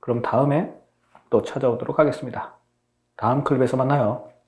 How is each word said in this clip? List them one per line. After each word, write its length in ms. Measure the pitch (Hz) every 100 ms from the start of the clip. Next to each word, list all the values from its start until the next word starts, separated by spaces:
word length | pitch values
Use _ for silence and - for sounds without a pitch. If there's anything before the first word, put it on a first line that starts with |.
그럼 200 | - 120
다음에 540 | 123 117 143 143 202 - _ _ _ - _
또 140 | 113
찾아오도록 540 | - - 131 117 - -
하겠습니다. 580 | 151 - 127 113 - - _ _ _ _ _ -
다음 300 | 110 135 139
클립에서 320 | 135 127 131
만나요. 500 | 131 143 107 123 - _